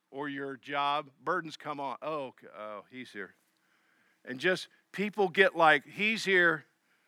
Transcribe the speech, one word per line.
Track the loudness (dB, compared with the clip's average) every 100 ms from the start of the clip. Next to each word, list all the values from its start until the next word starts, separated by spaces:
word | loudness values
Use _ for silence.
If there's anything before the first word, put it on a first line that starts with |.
| _
or | -10 -8
your | -6 -8 -10
job, | -6 -2 0 0 -4 _
burdens | -4 -4 -6 -10
come | -10 -8
on. | -8 -8
"Oh, | -8 -8 -8
okay. | -14 -20 -14
Oh, | -14 -14 -16
he's | -16 -14
here." | -12 -14 _ _ _ _ _ _ _ _ _
And | -14 -2
just | 0 0 -4 _ _
people | -6 -4 0 2
get | 4 4 6
like, | 6 6 2
"He's | -4 -2 0
here." | 2 4 4 2 -6 _ _ _